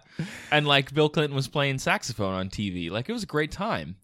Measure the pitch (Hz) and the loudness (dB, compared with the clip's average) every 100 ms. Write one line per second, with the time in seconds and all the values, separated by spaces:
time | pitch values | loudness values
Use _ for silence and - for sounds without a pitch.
0 | - - 175 - - 151 147 139 131 147 | -4 -10 -10 -10 2 2 6 4 4 4
1 | 151 160 151 139 135 151 139 131 165 196 | 4 4 0 0 -2 0 0 2 0 0
2 | - 110 98 92 95 - 101 90 82 101 | -2 -2 -2 0 -2 -4 -4 -2 -4 -4
3 | 127 240 196 151 151 - 214 127 76 95 | -4 -6 -4 -2 -2 -4 -4 -4 -6 -12